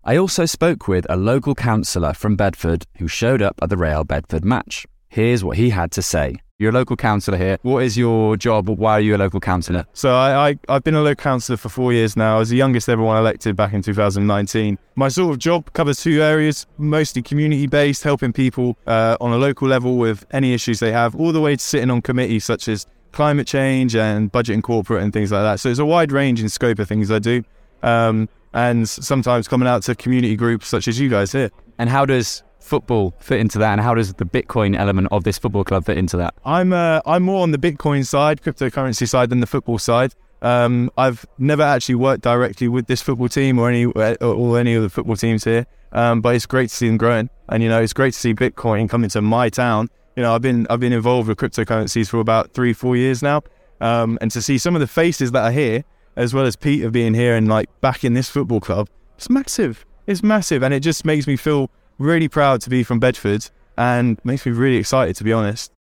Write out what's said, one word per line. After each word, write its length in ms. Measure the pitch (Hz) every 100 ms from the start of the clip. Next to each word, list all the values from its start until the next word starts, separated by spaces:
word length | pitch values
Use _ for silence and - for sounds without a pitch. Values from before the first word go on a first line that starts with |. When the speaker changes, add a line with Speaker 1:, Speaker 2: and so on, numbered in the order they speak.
Speaker 1:
I 120 | - 156
also 280 | 185 - 165
spoke 400 | - 170 165 -
with 180 | 92 -
a 80 | 90
local 380 | 101 131 139
councillor 580 | 139 120 107 - 92 76
from 240 | - 107 101
Bedford 480 | 98 82 85 82 - -
who 100 | 85
showed 340 | - 117 131
up 160 | 101 -
at 80 | 82
the 60 | 95
Real 280 | 82 76
Bedford 400 | 76 71 - 78
match. 420 | 92 123 - - - _ _
Here's 340 | - 117 120
what 140 | 90 69
he 140 | 120
had 200 | 98 85
to 100 | -
say. 340 | - 82 69 60 - _
You're 120 | 107
a 40 |
local 220 | 123 127 120
councillor 400 | 120 104 98 92
here. 220 | 92 95
What 200 | 123 131
is 160 | 127 110
your 380 | 120 113 110 107
job? 320 | 120 110 95
Why 240 | 104 110
are 80 | 107
you 140 | 107
a 40 | 101
local 220 | 95 95
councillor? 440 | 98 92 90 87 -
Speaker 2:
So 220 | - 135
I, 360 | 127 135 135 143
I, 80 | 143 -
I've 140 | 139
been 100 | 160
a 80 | 156
local 200 | 151 143
councillor 360 | 143 127 113 117
for 100 | 110
four 240 | 127 123
years 240 | 120 110 107
now. 200 | 110 110
I 20 |
was 100 | 110
the 80 | 123
youngest 320 | 135 120 120
ever 140 | 117
one 160 | 113 110
elected 380 | 113 - 113 98
back 180 | 101
in 80 | 104
two 100 | 92
thousand 340 | 101 104 98 101
nineteen. 520 | 104 101 113 107 98 _
My 140 | - 135
sort 240 | 151 180
of 60 | 135
job 320 | 165 170 -
covers 260 | - 147 143
two 220 | 170 151
areas, 440 | 151 156 151 147 - -
mostly 420 | 151 151 151 131
community-based, 840 | 117 147 151 143 143 143 143 139
helping 300 | 151 143 131
people, 460 | 117 131 - 123 - -
uh, 320 | 113 113 117
on 120 | 120
a 40 | 117
local 320 | 139 135 135
level 300 | 131 123 123
with 260 | 113 107 -
any 240 | 139 131
issues 260 | 120 - 110
they 120 | 113
have, 220 | 117 117
all 160 | 107 165
the 100 | 160
way 140 | 151 139
to 60 |
sitting 280 | - 147 123
on 100 | 120
committees 460 | - 123 120 113 -
such 220 | 113 -
as 180 | 104 - _ _
climate 340 | - 147 143 123
change 480 | 139 135 131 127
and 380 | 113 110 104 107
budget 220 | 123 117
and 80 | 107
corporate 400 | - 117 95 110
and 100 | 104
things 180 | 107 101
like 100 | 101
that. 180 | 107 101
So 80 | 131
it's 100 | 120
a 60 |
wide 260 | 151 170 160
range 300 | 139 139 117
in 80 | 107
scope 300 | - 123 107
of 100 | 101
things 220 | 107 101
I 80 | 110
do, 260 | 113 123 113 - - _
um, 480 | 120 117 113 110 110 _ _
and 280 | - 120 117
s-, 220 | 110 - -
sometimes 400 | 135 123 123 -
coming 220 | 127 123
out 140 | 120
to 120 | 110
community 420 | 117 123 127 120 107
groups 320 | 117 117 -
such 200 | 113 120
as 100 | 117
you 120 | 139
guys 220 | 107 98
here. 180 | 135 117 - - -
Speaker 1:
And 120 | 120
how 160 | 135 139
does 360 | 127 107 - _ _ -
football 480 | 147 - 117 95 -
fit 220 | - 123
into 180 | 110 107
that, 140 | 107
and 80 | 101
how 140 | 113
does 180 | 117 98
the 100 | 92
Bitcoin 520 | 87 127 - 120 104 98
element 320 | 101 95 98
of 140 | 101
this 140 | 98 95
football 260 | 117 101
club 220 | 95 95 87
fit 100 | 82
into 200 | 92 87
that? 180 | 85 -
Speaker 2:
I'm, 280 | - 165 185
uh, 280 | 175 170 160 -
I'm 160 | 175
more 200 | 180 190
on 100 | 170
the 60 | 147
Bitcoin 480 | 170 147 151 143 131
side, 360 | 143 151 151
cryptocurrency 680 | - - 131 - 131 113 123
side, 220 | 131 123
than 100 | 123
the 60 | 117
football 320 | 139 120 117
side. 340 | - 120 131 - _ _
Um, 480 | 120 123 120 123 123 -
I've 260 | 131 117 - -
never 240 | 135 151
actually 320 | 147 131 -
worked 280 | 120 135 127
directly 460 | 120 120 123 - 123
with 180 | 123 120
this 140 | 127
football 280 | - 127 123
team 300 | - 135 127
or 120 | 120
any, 160 | 120 120
or, 300 | 110 107 117
or 360 | 120 107 120 120
any 160 | 120
of 80 | 117
the 80 | 104
football 260 | - 110 107
teams 280 | 117 110
here, 220 | 117 117 123 - -
um, 280 | 120 117 117
but 140 | 120
it's 120 | 120 -
great 220 | 131 123
to 80 | -
see 120 | 120
them 100 | 110
growing. 320 | 113 117 120 - -
And, 140 | 110
you 60 | 113
know, 120 | 113
it's 120 | 113
great 200 | - 135
to 60 | -
see 160 | 120
Bitcoin 540 | 107 127 - 117 104 110
coming 200 | 120 110
to 120 | 110
my 260 | 104 113 120
town. 400 | 117 123 107 117 _ _ -
You 60 |
know, 120 | 117
I've 80 | 117
been, 240 | 131 120 113
I've 120 | 120
been 120 | 123
involved 360 | 120 117 123 113
with 100 | 107
cryptocurrencies 720 | 131 - 110 113 104 117 107
for 120 | 117
about 320 | 113 113 -
three, 200 | - 123
four 240 | 113 127 123
years 260 | 131 123
now. 200 | 143 147 - _ _ _
Um, 380 | 113 117 113 117
and 100 | 113
to 120 | 117
see 160 | 110 135
some 160 | 175
of 60 | 175
the 60 | 131
faces 460 | - 170 - 127
that 100 | 127
are 100 | 113
here, 320 | 131 135 113 - _ _ -
as 160 | 120
well 140 | 135 131
as 100 | -
Peter 340 | 147 143 110
being 220 | 120 113
here 240 | 110 120 113
and, 100 | 110
like, 220 | 110 - _
back 220 | 135 127
in 100 | 127
this 140 | 120 127
football 320 | 143 123 113
club, 280 | - 92 104 - _ -
it's 120 | -
massive. 560 | 262 269 - 165 110 - - -
It's 160 | 190
massive. 400 | 208 214 175 143
And 100 | 131
it 80 | 139
just 240 | 156 156
makes 220 | 160 156 143
me 100 | 135
feel 340 | 156 147 131 _ _ -
really 300 | 143 165 156
proud 340 | 151 143 127
to 80 | 120
be 120 | 127
from 160 | 117 120
Bedford 480 | 127 - 101 104 - _ _ -
and 420 | 123 123 120 110
makes 220 | 120 135 131
me 60 |
really 240 | 117 135 123
excited, 380 | 104 131 90 92
to 80 |
be 80 | 107
honest. 400 | 113 104 113 - _